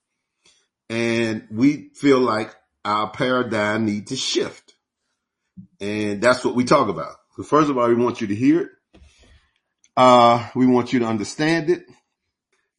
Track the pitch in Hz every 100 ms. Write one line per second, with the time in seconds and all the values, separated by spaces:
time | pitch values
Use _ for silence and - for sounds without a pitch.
0 | _ _ _ _ _ _ _ _ - 113
1 | 117 117 113 110 - 110 139 143 - -
2 | 143 131 123 110 110 - _ _ 104 107
3 | 104 - 127 127 117 107 104 110 110 104
4 | 101 131 - - - - _ _ _ _
5 | _ _ _ _ _ - - - 101 107
6 | 104 101 117 123 117 117 123 151 113 80
7 | 71 - _ - 98 147 147 131 120 117
8 | 120 110 110 101 131 165 - _ _ -
9 | - _ _ _ _ _ _ _ _ -
10 | 127 123 120 120 113 123 127 123 120 127
11 | 113 110 98 - 156 165 156 175 - _
12 | _ _ _ _ _ _ _